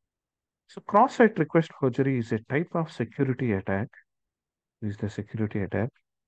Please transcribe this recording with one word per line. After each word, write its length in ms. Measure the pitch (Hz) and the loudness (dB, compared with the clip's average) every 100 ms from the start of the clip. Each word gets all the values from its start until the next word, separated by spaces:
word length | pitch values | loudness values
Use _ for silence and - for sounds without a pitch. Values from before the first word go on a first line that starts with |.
| _ _ _ _ _ _ _ | _ _ _ _ _ _ _
So 160 | - | -20
cross-site 560 | - 202 254 - 226 220 | 0 4 4 6 4 4
request 340 | 151 165 160 | 0 2 0
forgery 440 | - 131 120 135 131 | 0 -2 2 0 0
is 140 | 113 | -2
a 80 | 110 | -4
type 280 | - 135 170 | -2 -4 -2
of 200 | 170 160 | -4 -6
security 600 | - 113 - 135 123 127 | -6 -6 -2 -2 -2 -2
attack, 380 | 98 98 98 117 _ _ _ _ _ _ _ _ - | -2 -2 -4 -4 _ _ _ _ _ _ _ _ -12
is 160 | 107 98 | -10 -6
the 120 | 104 | -8
security 500 | - 101 107 104 107 | -8 -10 -6 -4 -4
attack 300 | 95 95 117 - _ _ | -4 -2 -4 -6 _ _